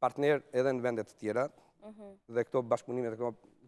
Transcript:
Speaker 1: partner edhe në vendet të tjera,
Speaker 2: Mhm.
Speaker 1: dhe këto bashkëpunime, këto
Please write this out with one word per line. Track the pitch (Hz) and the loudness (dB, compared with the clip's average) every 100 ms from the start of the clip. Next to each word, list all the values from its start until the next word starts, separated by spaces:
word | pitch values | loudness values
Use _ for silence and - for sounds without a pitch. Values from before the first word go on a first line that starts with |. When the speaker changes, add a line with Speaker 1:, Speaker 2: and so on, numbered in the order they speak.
Speaker 1:
partner | 127 143 143 143 - | -2 2 2 2 2
edhe | 127 135 | 0 2
në | 127 | 2
vendet | 120 117 - | 0 -2 -6
të | - | -6
tjera, | 107 113 147 - _ _ | -2 0 -2 -6 _ _
Speaker 2:
Mhm. | 214 214 202 196 - | -20 -18 -20 -20 -6
Speaker 1:
dhe | 117 113 | -4 0
këto | 135 | -2
bashkëpunime, | 117 120 - 123 120 110 | 0 -2 -2 -4 -4 -4
këto | 120 110 - _ | -6 -6 -20 _